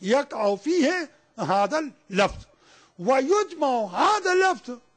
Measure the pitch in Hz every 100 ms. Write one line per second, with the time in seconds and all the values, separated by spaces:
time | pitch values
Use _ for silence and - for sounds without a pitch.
0 | 185 262 277 247 208 202 302 359 277 359
1 | 302 _ _ - 156 196 202 311 302 -
2 | - 190 196 - - _ _ - _ -
3 | 180 269 269 403 403 330 285 240 208 180
4 | 349 427 370 370 381 269 - 247 _